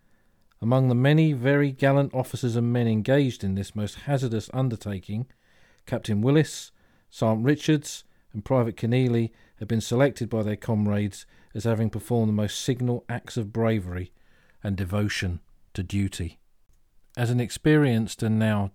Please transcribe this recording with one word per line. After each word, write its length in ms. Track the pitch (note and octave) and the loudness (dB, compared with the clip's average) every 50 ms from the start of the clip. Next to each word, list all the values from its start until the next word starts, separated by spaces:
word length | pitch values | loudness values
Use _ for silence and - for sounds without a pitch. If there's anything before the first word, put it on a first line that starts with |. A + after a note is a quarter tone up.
| _ _ _ _ _ _ _ _ _ _ _ _ | _ _ _ _ _ _ _ _ _ _ _ _
Among 260 | G#2 A2+ B2+ C3 C3 B2+ | 0 2 2 4 4 4
the 60 | A#2+ | 4
many 400 | B2 C3 C#3+ D3+ D#3+ D#3+ D#3 C#3+ | 4 4 6 6 6 4 4 2
very 380 | A#2+ A#2+ C#3 C#3+ C#3+ C#3+ C#3 | 0 2 2 2 4 2 0
gallant 420 | C3 - C#3 C3+ C#3 C#3+ C#3 - - | 0 2 2 4 4 4 2 0 -2
officers 420 | B2+ B2+ - - - C3 A#2+ A2+ | -4 -4 -4 -6 -4 -2 -2 0
and 160 | A#2+ A#2+ A#2+ | 0 0 0
men 140 | A#2+ B2 A#2 | 0 2 2
engaged 580 | A2+ A2 G#2+ G2+ B2+ C3+ D3 C#3 B2 - - G#2 | 2 2 2 2 2 4 4 2 0 -2 -4 -4
in 100 | G2 F#2+ | -4 -2
this 220 | G2 F#2+ - - | -4 -6 -6 -6
most 200 | G#2+ G#2 G2+ - | -6 -6 -6 -8
hazardous 520 | - - C#3+ C#3+ B2+ C3 A#2 A2+ G#2+ - - - | -10 -4 -4 -2 -2 -2 -2 -4 -4 -6 -6 -4
undertaking, 720 | C3 C3 B2+ A2 - - G#2 G2+ F2+ - - G#2 A2+ C3 - _ _ _ _ _ _ - _ _ _ _ | -2 -2 -2 -4 -6 -6 -8 -8 -8 -8 -8 -8 -8 -8 -10 _ _ _ _ _ _ -20 _ _ _ _
Captain 380 | - B2 G#2+ - A2+ G#2 G2+ | -6 -6 -4 -2 -2 0 2
Willis, 480 | A2+ C3+ C#3+ D#3+ D3 - - - - - _ _ _ _ _ _ _ _ | 2 4 4 4 2 2 -4 -12 -16 -18 _ _ _ _ _ _ _ _
Sergeant 340 | - - B2 A2 A2+ A2 A#2 | -4 0 0 2 2 2 2
Richards, 600 | C#3 D3+ D3 - D#3+ D#3 C#3+ - - - - - _ _ _ _ - | 2 0 2 2 2 0 0 0 -6 -14 -14 -18 _ _ _ _ -12
and 120 | - G#2 - | -12 -10 -4
Private 320 | - C3+ B2+ A#2 A#2 - | 0 0 2 2 0 -2
Keneally 560 | - A#2+ A2+ B2 B2+ C3 A#2+ A#2 A#2 A#2 A2+ - _ _ _ _ - | -4 -2 0 2 2 2 2 2 2 0 -2 -6 _ _ _ _ -12
had 80 | G#2+ | -4
been 140 | G2+ A2+ A2 | -2 -2 -2
selected 500 | - - A#2+ B2 C#3+ C#3 G#2+ - A#2+ G2+ | 0 0 2 2 2 2 2 -2 -6 -4
by 140 | A#2 A2 G2+ | -2 -2 -2
their 100 | G#2+ G#2 | -2 -4
comrades 720 | - - - A2 G#2 G#2 G#2 G#2 G#2 G#2 G2+ - - - - - - - _ | -4 -2 -2 0 0 2 0 0 0 -2 -4 -6 -10 -18 -20 -20 -20 -20 _
as 120 | - A2 G#2+ | -10 -4 -2
having 260 | A2+ A2+ G#2+ A2+ G#2 | 0 0 0 0 -2
performed 380 | - G#2 - - A#2+ A#2 A2+ G#2+ | -2 -6 -4 -2 0 2 2 2
the 40 | |
most 280 | G#2 G#2 G#2+ G2 - - | 2 0 0 -2 -4 -4
signal 440 | - C#3+ B2 A#2+ B2+ B2 A#2+ - - - | -2 -2 -2 0 -2 -2 -2 -4 -6 -8
acts 280 | A#2 A#2+ - - - | -8 -8 -10 -8 -6
of 160 | B2 G#2 G2+ | -6 -6 -4
bravery 600 | - A#2 A2+ A2+ A2 G#2 F2+ F2+ F2 F2+ F2+ - - _ _ _ _ _ _ _ _ _ | -2 0 2 2 2 0 -2 -4 -6 -8 -8 -10 -14 _ _ _ _ _ _ _ _ _
and 140 | - G#2 F#2+ | -6 -4 -4
devotion 640 | F2+ F#2+ E2+ G#2 G#2 G#2 G2+ - - G2+ F#2 F2+ - - - - _ - _ - | -4 -2 -2 0 0 0 -2 -2 -2 -4 -4 -4 -6 -10 -18 -20 _ -20 _ -8
to 80 | G2+ | -8
duty. 560 | F2+ - G2+ G2+ G2 F#2 - - F2 E2+ - _ _ _ _ _ _ _ _ _ _ _ _ - _ _ _ | -6 -2 -2 -2 -2 -2 -4 -6 -8 -8 -10 _ _ _ _ _ _ _ _ _ _ _ _ -20 _ _ _
As 140 | - A#2+ A#2 | -4 -2 0
an 100 | B2 A#2+ | 0 0
experienced 800 | A#2+ - - - - D#3 D3+ D3+ D3 C3 A#2 A2+ A2 F#2+ - - | -2 -2 -6 0 2 4 6 6 6 4 4 2 0 -2 -4 -4
and 160 | A#2 G#2+ A2 A2 | 0 0 2 2
now 320 | A2 A2 G#2+ G2+ G2 G2 | 2 2 2 0 -2 -4